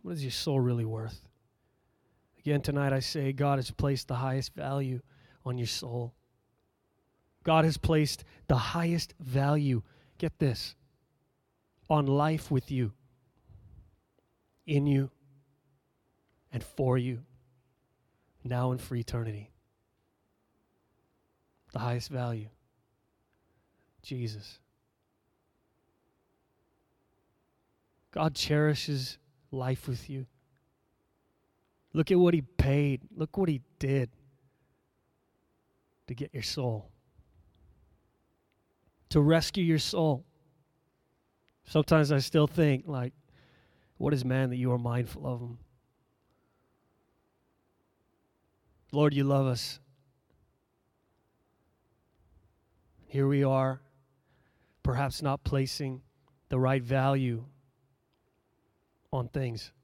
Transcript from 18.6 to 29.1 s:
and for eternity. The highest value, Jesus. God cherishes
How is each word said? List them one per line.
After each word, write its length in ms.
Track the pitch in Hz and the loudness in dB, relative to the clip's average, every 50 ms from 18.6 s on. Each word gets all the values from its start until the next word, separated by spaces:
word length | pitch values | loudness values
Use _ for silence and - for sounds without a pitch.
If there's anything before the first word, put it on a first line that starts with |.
| 127 127 | 0 0
and 100 | 127 123 | -2 -4
for 140 | - - 127 | -6 -6 -6
eternity. 560 | 120 117 - - 120 113 110 104 104 104 - _ _ _ _ _ _ _ _ _ _ _ _ _ _ _ _ _ _ _ _ _ _ _ _ _ _ _ _ _ _ _ _ _ _ _ _ _ _ _ _ _ _ _ _ | -6 -4 -4 -6 -6 -6 -6 -8 -10 -14 -18 _ _ _ _ _ _ _ _ _ _ _ _ _ _ _ _ _ _ _ _ _ _ _ _ _ _ _ _ _ _ _ _ _ _ _ _ _ _ _ _ _ _ _ _
The 80 | - 120 | -8 -6
highest 300 | 110 123 120 123 - - | -4 -2 -4 -4 -6 -6
value, 400 | 147 127 123 120 117 110 107 110 _ _ _ _ _ _ _ _ _ _ _ _ _ _ _ _ _ _ _ _ _ _ _ _ _ _ _ _ _ _ | -6 -4 -4 -4 -4 -6 -10 -12 _ _ _ _ _ _ _ _ _ _ _ _ _ _ _ _ _ _ _ _ _ _ _ _ _ _ _ _ _ _
Jesus. 580 | - - 139 127 120 113 107 107 104 - - _ _ _ _ _ _ _ _ _ _ _ _ _ _ _ _ _ _ _ _ _ _ _ _ _ _ _ _ _ _ _ _ _ _ _ _ _ _ _ _ _ _ _ _ _ _ _ _ _ _ _ _ _ _ _ _ _ _ _ _ _ _ _ _ _ _ _ _ _ _ _ | -14 -10 -8 -6 -6 -6 -8 -10 -14 -18 -20 _ _ _ _ _ _ _ _ _ _ _ _ _ _ _ _ _ _ _ _ _ _ _ _ _ _ _ _ _ _ _ _ _ _ _ _ _ _ _ _ _ _ _ _ _ _ _ _ _ _ _ _ _ _ _ _ _ _ _ _ _ _ _ _ _ _ _ _ _ _ _
God 220 | - 160 156 160 135 | -4 -2 -2 0 0
cherishes 840 | - - - 151 147 151 151 147 - - - 147 135 127 - | -2 -2 0 2 4 4 2 2 0 -2 -4 -4 -4 -4 -8